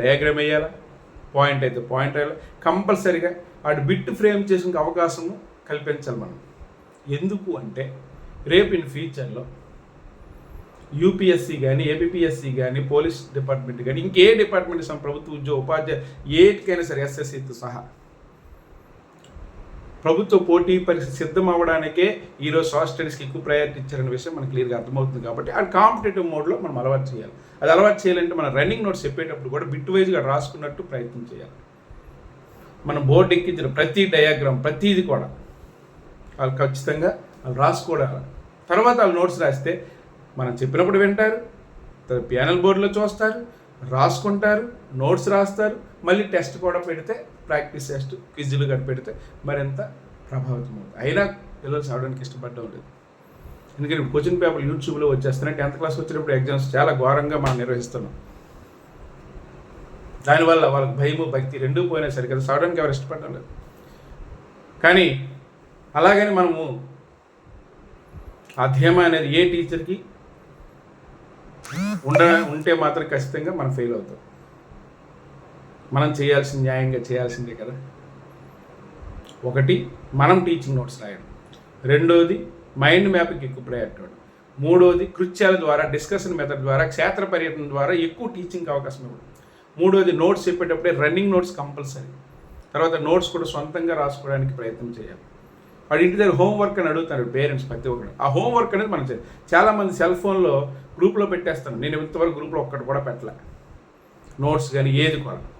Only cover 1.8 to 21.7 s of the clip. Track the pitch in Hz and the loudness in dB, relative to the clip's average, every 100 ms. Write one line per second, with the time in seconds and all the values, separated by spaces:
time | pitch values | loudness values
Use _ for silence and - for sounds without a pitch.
1.8 | 117 127 139 147 147 - - - 165 180 | -4 -2 -2 -2 -4 -6 -14 -4 0 0
2.8 | 202 190 190 165 175 175 - - 151 151 | 0 2 2 0 -2 -6 -14 -8 -2 -2
3.8 | 139 185 - 202 208 202 196 185 180 160 | 0 -2 -2 0 2 2 2 0 0 -2
4.8 | 160 170 165 - 165 202 - - - 147 | -2 0 -2 -2 -8 -10 -16 -20 -10 -6
5.8 | 147 143 127 110 92 90 - - - - | -4 -6 -6 -8 -10 -14 -20 -20 -20 -20
6.8 | - - 139 143 190 202 185 139 - 131 | -20 -20 -8 -4 -2 -4 -6 -8 -8 -10
7.8 | 135 - - - - - 139 180 202 180 | -10 -12 -20 -20 -20 -14 2 4 4 0
8.8 | 139 139 160 139 123 117 120 - - - | -4 -10 -10 -10 -10 -10 -14 -18 -20 -20
9.8 | - - - - - - - - - - | -20 -20 -20 -20 -20 -20 -20 -20 -20 -20
10.8 | - 143 185 185 185 170 - 147 131 135 | -12 0 2 4 4 4 0 -2 0 2
11.8 | 226 170 170 180 165 135 135 127 127 135 | 0 0 -2 2 0 0 -4 -2 -2 -2
12.8 | 135 147 165 - - 135 131 135 123 120 | 0 2 2 -4 -8 -8 -4 -4 -6 -6
13.8 | 127 151 185 185 202 214 202 190 175 170 | -4 -4 0 6 8 8 2 0 -2 -6
14.8 | 156 147 143 147 160 147 139 135 135 156 | -8 -8 -8 -10 -10 -10 -4 -4 -2 -2
15.8 | 151 135 - - 139 160 196 196 190 175 | -2 -6 -8 -14 0 8 8 6 -2 -4
16.8 | 170 139 139 151 135 139 131 120 123 120 | -4 -4 -6 -6 -8 -10 -12 -12 -12 -12
17.8 | - - - - - - - - _ - | -16 -20 -20 -20 -20 -20 -20 -20 _ -20
18.8 | - - _ - - - - - - - | -20 -20 _ -20 -20 -20 -20 -20 -20 -18
19.8 | - - 160 170 208 190 - 175 175 185 | -18 -2 2 2 4 4 6 4 4 2
20.8 | 185 165 135 - 156 185 185 170 165 | 2 0 -2 -6 -2 0 2 2 2